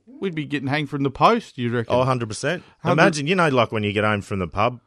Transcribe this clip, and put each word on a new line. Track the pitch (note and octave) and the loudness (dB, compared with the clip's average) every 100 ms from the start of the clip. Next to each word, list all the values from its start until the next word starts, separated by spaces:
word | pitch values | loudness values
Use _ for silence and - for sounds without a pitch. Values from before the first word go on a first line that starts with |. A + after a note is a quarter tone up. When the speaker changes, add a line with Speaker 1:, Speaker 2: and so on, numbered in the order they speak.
| _ | _
Speaker 1:
we'd | C#4 G3 D#3 | -8 -6 -6
be | C#3 | -4
getting | C#3+ C3+ | -4 -2
hanged | D3 D3 | -4 -4
from | D3 | -2
the | C#3 | -2
post, | - D#3+ A#3 - - | 2 4 4 -2 -6
you | A#2+ | -4
reckon? | A#2+ A2+ | -2 0
Speaker 2:
Oh, | B2 | 0
a | B2+ | 2
hundred | B2+ A#2 | 0 -4
percent. | G#2 C#3 F3 - _ | -6 -6 -6 -10 _
Speaker 1:
Hundred | E3 F3 | 0 4
Speaker 2:
Imagine, | F#3 D3+ C#3+ | 4 2 -2
you | F#3+ | 2
know, | E3 | 2
like, | C3 A2 | 4 2
when | A2+ | 0
you | G#2 | 0
get | G#2 G#2+ | 2 2
home | G#2 | 0
from | F#2+ G2 | -2 -4
the | F2 | -4
pub, | F#2 A2+ A#2+ | 0 -2 -2